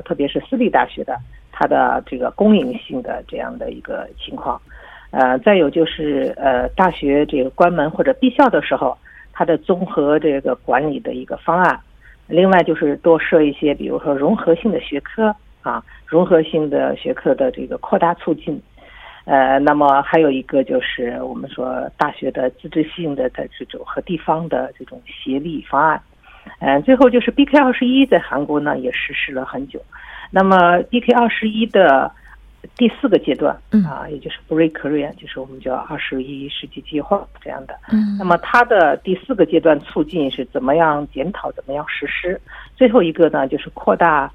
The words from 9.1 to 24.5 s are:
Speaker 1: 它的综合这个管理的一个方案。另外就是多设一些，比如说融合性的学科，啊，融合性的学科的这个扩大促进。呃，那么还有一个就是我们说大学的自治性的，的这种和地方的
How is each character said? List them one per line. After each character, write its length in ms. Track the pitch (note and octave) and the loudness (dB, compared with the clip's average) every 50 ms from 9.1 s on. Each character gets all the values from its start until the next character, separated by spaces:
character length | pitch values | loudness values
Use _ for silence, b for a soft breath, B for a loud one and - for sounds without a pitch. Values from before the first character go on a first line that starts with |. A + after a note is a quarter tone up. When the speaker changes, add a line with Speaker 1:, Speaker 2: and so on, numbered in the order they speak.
| B B B B | B B B B
Speaker 1:
它 140 | - - C#3 | -4 -4 0
的 120 | E3+ D#3+ D3+ | 0 0 -2
综 260 | - - F#3 F3+ G3 | 0 -2 -2 -2 -2
合 320 | D#3+ - E3 C#3+ C#3+ D3+ D#3 | -4 -2 0 2 2 2 2
这 220 | D#3 D#3 C#3 C#3 | 2 0 0 0
个 140 | C3+ C#3 B2 | -2 -4 -4
管 360 | - - - B2 C3 D3 D#3 | -4 -2 -2 0 0 0 -2
理 80 | C#3 B2 | -6 -6
的 140 | A2 B2+ B2 | -8 -8 -8
一 100 | B2+ C3 | -8 -10
个 140 | - - - | -10 -12 -10
方 200 | - - E3 F3+ | -2 -2 2 2
案。 220 | F3+ D#3+ C3 - - _ _ b b b b b _ - | 4 2 2 0 -6 _ _ b b b b b _ -2
另 220 | - E3+ F#3 F#3+ | 2 4 4 6
外 120 | F#3+ F3 D#3+ | 6 4 4
就 100 | - D#3 | 2 0
是 220 | D#3 E3 C#3+ C#3+ C#3 | 0 0 -2 -2 0
多 200 | - F3 E3 D#3 | 4 4 4 4
设 240 | - - F#3+ D#3+ D3+ | 2 2 4 4 4
一 100 | D3 C3+ | 4 0
些， 200 | - - D3 C#3+ | 0 -2 -2 -2
比 100 | - C#3+ | -2 -4
如 140 | B2+ C3+ C3+ | -6 -6 -4
说 140 | - D#3 C#3+ | -2 -2 -2
融 220 | C3+ C#3+ E3 A3 | 0 2 0 0
合 180 | - - - E3 | 0 2 2 2
性 160 | E3 - A3+ | 2 2 -2
的 80 | F3 C3 | -2 -2
学 180 | - - D3 C#3 | -6 -6 -8 -8
科， 340 | - - - - A3 G#3+ G#3 - _ _ _ _ | -10 -10 -4 0 0 0 0 -2 _ _ _ _
啊， 200 | - C3+ A#2 A#2 - b b b b | -8 -6 -6 -6 -8 b b b b
融 200 | - D#3 E3 F#3 | 0 2 2 4
合 160 | F#3+ F#3 D#3+ D#3 | 6 4 4 4
性 260 | D#3 - D#3+ D3+ C#3+ | 2 -2 -2 -2 0
的 240 | C#3+ C#3 C3+ C3+ C#3 - | -2 -2 -2 -2 -4 -6
学 160 | - C3+ C3 | -6 -8 -6
科 200 | - - E3 C3+ | -4 0 0 0
的 140 | - C3+ B2+ | 2 0 -2
这 140 | - - C3 | -2 -6 -10
个 120 | B2+ - - | -10 -10 -10
扩 200 | - - - F#3+ | -4 -2 0 2
大 160 | E3+ E3+ F3 | 2 2 0
促 180 | - - F#3 D#3 | -2 -2 -4 -4
进。 260 | D3 - E3+ D3 B2+ - _ B B B B B B B B B B B | -4 -4 -8 -10 -10 -10 _ B B B B B B B B B B B
呃， 340 | - C#3+ C3+ C3 C3 C3+ C#3 | 0 2 2 4 4 2 2
那 140 | C#3+ D3 D3 | 4 4 4
么 280 | D3 D3 C#3+ C#3 C#3 | 4 4 4 4 4
还 180 | C#3 - - E3 | 2 2 2 4
有 100 | D#3+ D3 | 4 4
一 120 | C3 C3 | 2 0
个 220 | B2+ - - C#3 C3+ | -4 -2 0 0 0
就 180 | - C#3 B2+ | 0 -2 -2
是 400 | - - - - B2 A#2+ B2 B2+ | -2 -4 -6 -4 -6 -6 -6 -6
我 120 | B2+ C3 B2 | -10 -10 -10
们 160 | A#2+ C3 C3+ | -10 -12 -12
说 400 | - - B2+ B2+ B2+ B2+ C3 C3+ - | -10 -8 -8 -6 -6 -6 -8 -8 -4
大 160 | - D3+ D3 | -2 -2 -2
学 180 | - - C#3+ C3+ | -2 -6 -8 -6
的 180 | - C#3 C3 C3 | -4 -2 -4 -4
自 180 | - _ - D#3+ | -4 _ -16 -6
治 160 | - E3 D3+ | -2 -2 -2
性 320 | D#3 - F3 F3 D#3 C#3+ | -2 -4 -8 -6 -6 -4
的， 140 | C3 B2+ B2+ | -4 -4 -4
的 180 | - - C#3+ - - - | -4 -6 -12 -12 -12 -16
这 60 | B2 | -16
种 160 | - - - - | -16 -14 -16 -14
和 160 | - - C#3+ | -10 -10 -10
地 160 | - - F3+ D#3+ | -6 -6 -6 -6
方 320 | - - D#3 D#3+ E3+ | -2 -2 -2 -2 -2
的 240 | D#3 | -4